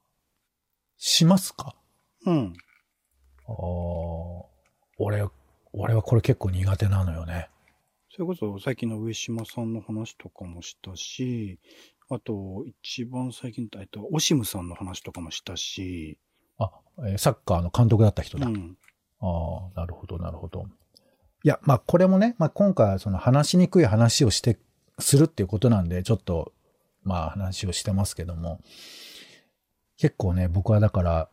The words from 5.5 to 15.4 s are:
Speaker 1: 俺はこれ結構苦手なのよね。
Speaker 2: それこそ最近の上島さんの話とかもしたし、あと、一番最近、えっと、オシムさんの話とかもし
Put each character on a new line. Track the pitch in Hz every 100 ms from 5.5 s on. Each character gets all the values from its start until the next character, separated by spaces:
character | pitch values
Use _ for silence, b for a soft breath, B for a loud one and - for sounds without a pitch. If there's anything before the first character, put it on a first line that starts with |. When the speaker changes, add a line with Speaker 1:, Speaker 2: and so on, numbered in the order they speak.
| _ _
Speaker 1:
俺 | 101 117
は | 113
こ | -
れ | 113
結 | - 127
構 | 98
苦 | 92 95 95
手 | 98
な | 98
の | 90
よ | 82 82
ね。 | 85 - _ _ _ _ _ _
Speaker 2:
そ | -
れ |
こ | 175
そ | 180 107 98
最 | 143
近 | 120 113
の | 113
上 | 113
島 | 107 - 113
さ | 107 -
ん | 113
の | 113
話 | 98 107 113 -
と | 87
か | -
も | 90 87
し | - -
た | 98
し、 | 92 - - 127 120 101 92 b b b b -
あ | 123
と、 | - 104 95 95 131 -
一 | - -
番 | 120 127 127
最 | 113 123
近、 | 110 113 98
え |
っ | 98
と、 | 104 214
オ | 156
シ | -
ム | 147
さ | 107 98
ん | 87
の |
話 | 85 95 90
と | -
か | 92
も | 82
し | -